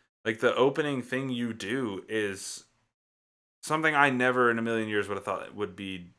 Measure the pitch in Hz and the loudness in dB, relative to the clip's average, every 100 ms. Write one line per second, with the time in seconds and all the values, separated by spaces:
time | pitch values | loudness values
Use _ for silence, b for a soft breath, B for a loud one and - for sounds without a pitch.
0 | _ _ 117 113 123 - 135 143 147 135 | _ _ -6 0 2 4 4 2 -2 -2
1 | 120 131 135 123 120 107 95 131 117 95 | -4 -4 -4 -4 -4 -6 -4 -4 -4 -6
2 | - 110 104 92 - - - _ _ _ | -4 -4 -2 -4 -10 -12 -16 _ _ _
3 | _ _ _ _ _ _ - 156 160 151 | _ _ _ _ _ _ -4 2 2 6
4 | 143 127 127 127 120 113 117 113 107 104 | 4 4 2 6 4 4 0 -2 0 -2
5 | 98 98 101 95 - 101 101 92 98 95 | -2 -4 -4 -6 -6 -6 -6 -6 -8 -8
6 | 87 | -12